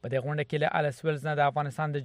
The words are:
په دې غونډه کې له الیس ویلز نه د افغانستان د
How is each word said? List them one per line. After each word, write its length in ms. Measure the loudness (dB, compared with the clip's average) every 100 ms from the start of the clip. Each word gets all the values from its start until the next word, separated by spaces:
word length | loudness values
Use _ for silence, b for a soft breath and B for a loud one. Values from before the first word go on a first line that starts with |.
په 60 | -2
دې 60 | -2 -2
غونډه 180 | -4 -2
کې 80 | 0
له 60 | 2 2
الیس 180 | 0 0
ویلز 200 | -2 0 -2
نه 40 | 4
د 100 | 4
افغانستان 420 | 4 -4 -2 -2
د 80 | -2